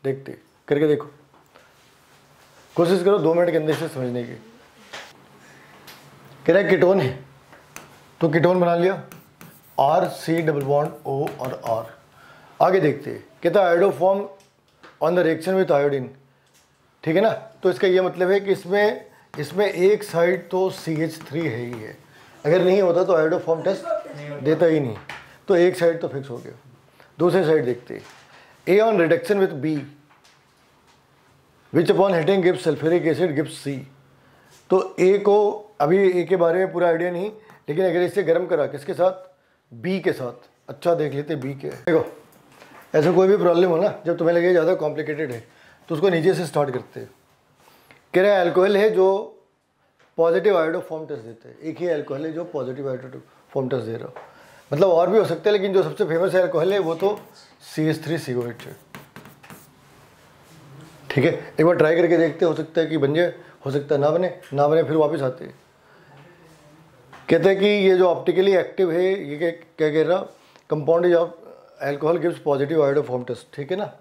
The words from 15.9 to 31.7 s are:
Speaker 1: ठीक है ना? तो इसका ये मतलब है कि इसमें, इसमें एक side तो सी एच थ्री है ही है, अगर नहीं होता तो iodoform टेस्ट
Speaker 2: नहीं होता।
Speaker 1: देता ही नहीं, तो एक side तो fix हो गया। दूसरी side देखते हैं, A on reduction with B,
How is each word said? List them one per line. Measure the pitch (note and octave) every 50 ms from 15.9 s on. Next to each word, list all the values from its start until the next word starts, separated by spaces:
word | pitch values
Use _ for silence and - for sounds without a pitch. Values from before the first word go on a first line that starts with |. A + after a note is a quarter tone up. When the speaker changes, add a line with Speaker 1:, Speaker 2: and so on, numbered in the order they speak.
| C#3 C3+ B2+ - - _ _ _ _ _ _ _ _ _ _ _ _ _ _ _ _ _ -
Speaker 1:
ठीक | D#3+ D#3+
है | F#3
ना? | G#3+ A3+
तो | - - - - - _ - F#3+
इसका | F3+ - G#3 F#3+
ये | F3+ F#3
मतलब | F#3 F3+ - E3+ F#3 F3+
है | G3 G3+
कि | G3 G3
इसमें, | F#3 - - F3 F#3+ G3+ G#3 G#3+ B3 - - - _ _ _ _ -
इसमें | - D3 C#3+ E3 F#3 G#3
एक | - - E3 F3+ G3 G#3+ G#3 G#3
side | - - E3 E3+ F3+ F#3+ F#3+ - -
तो | F#3+ F#3 F#3+ F#3
सी | F#3 - - D#3+ D#3+ D3+
एच | E3 D#3 D#3+ -
थ्री | - - C3+ D#3+
है | E3 D3 A2 A#2+
ही | B2 A#2+ B2 A2+
है, | G#2+ A2 - - - _ _ - - - - - -
अगर | D3 E3 F#3 F3
नहीं | F3+ F#3 G3+
होता | F#3+ F3 E3+ F3 F3+
तो | F3+ F3+ D#3+
iodoform | D#3+ D#3+ F3 E3+ D#3+ D#3+ E3 D#3+ C#3+
टेस्ट | F#3 G3 - -
Speaker 2:
नहीं | - - - - - - - - -
होता। | C#3+ C#3
Speaker 1:
देता | B2+ D3 D#3+ D3+ F3
ही | E3 D#3+ D3+
नहीं, | C#3 A#2+ G#2+ G2 - - - - - - - _ _ -
तो | G3+
एक | F#3+ F3 F#3 F3+ -
side | F3 E3+ E3 E3
तो | F3 D#3
fix | A#2+ C#3 C3 -
हो | A#2+ A#2+
गया। | - - - - _ - - _ _ _ _ _ - _ _ -
दूसरी | D#3 F3 D#3 F#3+ F3
side | D3+ D#3+ D#3 C3+
देखते | B2 A#2+ - - - A2+
हैं, | G#2 G2+ - - - - _ - - - _ _ _ _
A | - F3+ G#3
on | A3 A3+ G#3+ F#3+
reduction | E3+ D#3 E3+ E3 E3 - G#3 G3+
with | F#3+ F3+ E3 C#3
B, | B2+ D#3 D#3 D3 C3+ C#3 - _ _ _ _ _ _ _ _ _ _ _ _ _ _ _ _ _ _ _ _ _ _ _ _ _ _ _ _ _ _ _ _ _ _ _